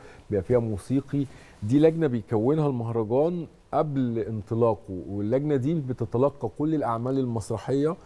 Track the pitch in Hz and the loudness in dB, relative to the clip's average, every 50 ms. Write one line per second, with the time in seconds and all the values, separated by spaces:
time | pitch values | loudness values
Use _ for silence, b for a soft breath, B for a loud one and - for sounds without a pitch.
0 | B B B B B B 107 98 87 - 123 120 117 110 107 92 - - 127 139 | B B B B B B -2 -2 0 2 2 2 2 0 -4 -6 -4 -2 -2 -2
1 | 135 - 143 143 135 - B B B B B B 104 104 131 147 156 160 160 165 | -2 -2 -2 -4 -4 -4 B B B B B B -2 2 4 6 6 6 6 4
2 | 160 139 120 113 101 - 120 104 110 135 151 160 151 143 131 117 113 117 113 117 | 2 0 0 -2 -2 0 0 2 2 2 2 2 2 0 0 -2 -4 -2 -2 -2
3 | 110 101 120 135 151 175 180 175 151 - - - _ _ - 143 151 151 139 135 | 0 2 2 2 2 2 0 -4 -6 -10 -14 -20 _ _ -2 -2 -2 0 0 0
4 | 127 120 117 113 101 110 110 107 - - 117 113 117 117 107 - - - 95 90 | 0 0 0 -2 -2 -4 -4 -6 -4 -2 0 2 2 2 2 0 -4 -10 -10 -10
5 | - 92 98 104 101 107 123 139 147 151 143 131 120 147 170 160 135 127 123 - | -8 -8 -6 -4 -2 0 0 0 0 0 0 0 0 0 -2 -2 -2 -4 -4 -4
6 | 120 - - 120 135 143 - - - - - - 147 156 160 147 117 117 117 113 | -4 -2 0 2 2 0 0 -2 -8 -8 -4 -4 -2 0 0 0 0 -2 -2 -2
7 | 120 127 135 135 131 120 117 113 - - 117 104 - - 131 139 147 156 180 - | -2 -2 0 0 0 -2 -2 -4 -4 -4 -6 -6 -4 -2 0 0 0 0 -2 -4
8 | B | B